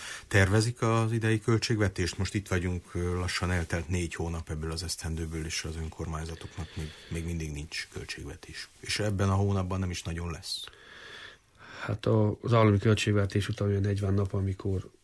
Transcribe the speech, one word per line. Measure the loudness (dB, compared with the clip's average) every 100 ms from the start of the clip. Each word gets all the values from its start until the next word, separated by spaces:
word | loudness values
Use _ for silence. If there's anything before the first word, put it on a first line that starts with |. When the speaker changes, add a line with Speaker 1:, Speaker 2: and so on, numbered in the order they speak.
| -12 -12 2
Speaker 1:
Tervezik | 6 6 6 4 2
az | 2 4 2
idei | 2 2 2
költségvetést? | 4 2 2 2 2 2 -2 -2
Most | -2
itt | -2 -2
vagyunk, | 0 0 -4 -4
ö, | -4 -2
lassan | 0 -2 -2 0
eltelt | 0 0 -2 -2
négy | -2 -2
hónap | -4 -4 -4 -6
ebből | -6 -4
az | -6
esztendőből, | -6 -6 -4 -4 -4 -4
és | -6 -6
az | -6 -6
önkormányzatoknak | -6 -6 -6 -6 -6 -10 -12 -10 -10 -8
még, | -10 -10 -8
még | -6
mindig | -4 -4 -4
nincs | -6 -8 -8 -8
költségvetés. | -10 -10 -10 -10 -12 -14 -14 -14 -14
És | -6 -2
ebben | 0 2 2
a |
hónapban | 4 4 2 0 0
nem | -2
is | -2
nagyon | -4 -4 -4
lesz. | -6 -6 -8 -8 -16 -20 -20 -18 -16 -18 -20 _ -20 -18 -10
Speaker 2:
Hát | -6 -2 4
a, | 4 4 2
az | 4
állami | 6 8 6
költségvetés | 6 4 4 2 2 0 -2
után | 0 0
olyan | 2
negyven | 2 0 2
nap, | 2 2
amikor, | 0 -2 -2 -2 -2 -4 _